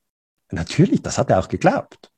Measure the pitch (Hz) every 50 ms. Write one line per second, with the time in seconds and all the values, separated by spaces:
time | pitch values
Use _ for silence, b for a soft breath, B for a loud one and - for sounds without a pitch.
0 | _ _ _ _ _ _ _ _ _ _ - 85 82 - - - 185 262 311 -
1 | - - - - - - 110 92 - - - 92 - 180 269 - - - - -
2 | - _ _